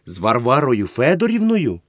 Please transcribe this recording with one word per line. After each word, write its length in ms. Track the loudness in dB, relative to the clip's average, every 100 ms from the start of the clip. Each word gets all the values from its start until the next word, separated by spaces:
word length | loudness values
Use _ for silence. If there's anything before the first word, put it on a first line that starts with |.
| -14
З 140 | -4
Варварою 680 | 0 0 2 2 2 0 -2
Федорівною?» 920 | 0 0 2 0 0 0 0 -2 -6